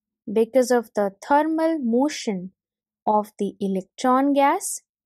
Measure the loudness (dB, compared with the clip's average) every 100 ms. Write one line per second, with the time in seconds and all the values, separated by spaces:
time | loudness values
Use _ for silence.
0 | _ _ -6 -2 2 2 2 0 0 -4
1 | -4 -4 0 2 2 0 0 0 0 0
2 | 0 -2 -6 -6 -8 _ _ _ _ _
3 | 0 0 0 _ -8 -4 -4 -4 -6 -4
4 | 0 2 2 2 2 0 -4 -12 _ _